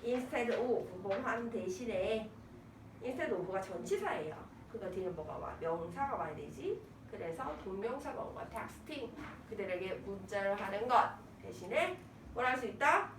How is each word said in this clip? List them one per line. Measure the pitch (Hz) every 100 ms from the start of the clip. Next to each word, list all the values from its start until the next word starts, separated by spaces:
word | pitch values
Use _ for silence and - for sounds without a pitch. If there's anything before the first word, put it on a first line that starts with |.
Instead | 233 254 247 269 233 214
of, | 254 196 180 185
뭐 | 196 196
하는 | 226 226 233
대신에. | 196 185 185 233 185 208 220 220 - - - - - - -
instead | 240 262 311
of가 | 190 180 190
전치사예요. | 190 180 175 196 392 - 156 151 - - -
그러니까 | 214 190
뒤에 | 190 180
뭐가 | 160 156 -
와? | - -
명사가 | 165 170 170 175 277 202
와야 | 165
되지. | 151 - - 370 440 - - -
그래서 | 214 170 165 269 302
동명사가 | 196 190 226 269 285 240
온 | -
거야. | - -
texting. | 220 220 - - 294 233 - - - -
그들에게 | 202 190 180 185 -
문자를 | 196 196 - 202 196 202
하는 | 190 202 247
것. | 240 - - - -
대신에 | 196 175 180 285 370 359 - - -
뭘 | 233 254
할 | 262
수 | 240
있다? | - 277 381 359